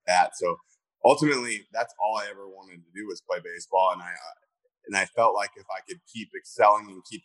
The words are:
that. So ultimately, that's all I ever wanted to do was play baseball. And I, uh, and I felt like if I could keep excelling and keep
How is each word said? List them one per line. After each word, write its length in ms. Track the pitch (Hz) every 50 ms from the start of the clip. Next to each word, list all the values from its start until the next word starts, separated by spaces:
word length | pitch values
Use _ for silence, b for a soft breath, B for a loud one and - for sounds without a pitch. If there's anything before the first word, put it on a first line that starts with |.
| -
that. 300 | 90 90 90 85 - -
So 200 | - 90 87 85 - _ _ _ _ _ _ _ - -
ultimately, 640 | 123 147 151 156 151 139 127 120 117 110 104 95 _
that's 220 | 101 113 120 - - -
all 200 | 104 107 110 107
I 100 | 101 101
ever 200 | 98 98 98 98
wanted 360 | 95 95 95 95 87 85 85
to 60 | 85 87
do 120 | 101 107
was 160 | 101 90 -
play 160 | _ - 90 87
baseball. 480 | 82 87 87 87 - - 95 92 95 92
And 100 | 90 90
I, 80 | 87 87
uh, 240 | 87 - - 82 - _ _ _ _ _ _ _ _ _ -
and 100 | - 101
I 80 | 95 95
felt 280 | - - 117 113 110 92
like 160 | 104 101 98 _
if 100 | 101 98 -
I 100 | 95 95 - -
could 120 | 90 - _ _
keep 180 | - 113 104 _ -
excelling 540 | - _ - - 120 110 104 104 107 107 101
and 140 | 95 92 - -
keep 140 | 110 90